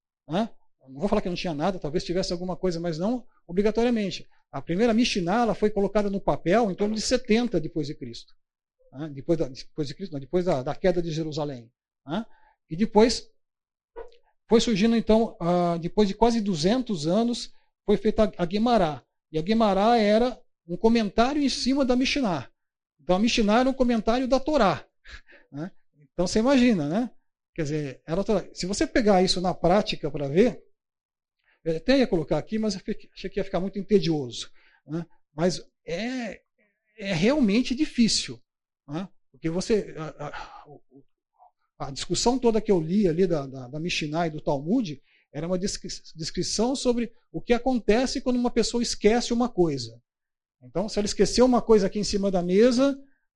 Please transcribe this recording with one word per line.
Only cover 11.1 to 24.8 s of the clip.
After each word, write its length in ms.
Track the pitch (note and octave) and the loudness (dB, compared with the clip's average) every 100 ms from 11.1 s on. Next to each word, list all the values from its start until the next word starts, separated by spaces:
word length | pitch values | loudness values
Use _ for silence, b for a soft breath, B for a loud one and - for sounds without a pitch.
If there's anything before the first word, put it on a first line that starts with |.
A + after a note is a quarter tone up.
Jerusalém, 600 | D#3 D#3 D3+ D3 B2+ A2+ _ _ _ - | -4 -6 -6 -6 -8 -16 _ _ _ -8
né? 200 | F3 A3+ b b b - | -8 -8 b b b -10
E 60 | D#3+ | -4
depois 560 | A3 G3+ A#3 - - _ _ _ _ _ _ - - - _ _ - | 2 4 4 2 -8 _ _ _ _ _ _ -20 -20 -20 _ _ 2
foi 140 | A3+ | 2
surgindo, 340 | B3 G3 A3+ A#3 | 4 2 2 2
então, 400 | - A3 A3 - | 4 2 2 -2
ah, 380 | E3+ F3 F3 E3+ | 0 2 2 -2
depois 260 | E3 - G#3 | -2 0 0
de 60 | |
quase 260 | G3+ A#3 A#3 | 4 2 2
duzentos 680 | G#3 E3+ E3+ B3+ A#3+ F#3 D3+ | 0 0 2 0 -2 -4 0
anos, 440 | G3 A#3+ A#3 - - _ _ | 0 0 -4 -8 -18 _ _
foi 140 | - G#3 | 0 0
feita 280 | A3 G#3+ G#3+ | 2 2 0
a, 180 | - | 0
a 20 | E3+ | -4
Guemará. 580 | G#3 A#3 A#3 E3 C3 _ _ _ | 0 2 2 2 -2 _ _ _
E 80 | D#3 | -6
a 20 | |
Guemará 560 | E3 A3+ G#3+ F#3+ G#3+ A#3+ | 0 2 4 4 4 4
era 420 | G#3 G#3+ B3 - _ _ - | 4 4 2 -4 _ _ -12
um 100 | F3 | 0
comentário 640 | A3 A#3 G#3 - A#3+ D4 | 2 2 0 2 2 2
em 80 | C#4 | 0
cima 340 | - A#3+ C#4 | 0 -2 0
da 120 | B3 B3 | 2 2
Mishnah. 520 | C4 D4 A#3 D3+ A#2+ _ _ _ _ _ | 0 0 -2 -2 -6 _ _ _ _ _
Então, 140 | D3 F#3 | 0 2
a 40 | |
Mishnah 400 | A3+ B3 G#3 A3 | 2 2 2 4
era 80 | B3+ | 2
um 40 | |
comentário 540 | C4 B3 A#3 A3 B3 C4 | 2 2 2 2 0 2
da 120 | B3+ | 0
Torá, 480 | C4 D4+ G3 C#3 | 2 2 2 2